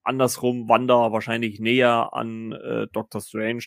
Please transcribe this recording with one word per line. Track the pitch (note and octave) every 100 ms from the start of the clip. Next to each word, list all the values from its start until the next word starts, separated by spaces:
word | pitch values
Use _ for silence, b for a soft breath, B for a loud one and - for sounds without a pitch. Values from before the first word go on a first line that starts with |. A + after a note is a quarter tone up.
andersrum | - C3 B2+ - B2 B2 A2+
Wanda | A#2 B2 A#2+ A2+
wahrscheinlich | A2 A2+ A#2 A2+ G#2+
näher | A2 B2+ B2 A#2 -
an, | A#2+ A2+ A2+ A2+
äh, | - A#2 A#2 G#2+
Doctor | G#2+ A2 G#2
Strange | - G#2+ A2 A#2+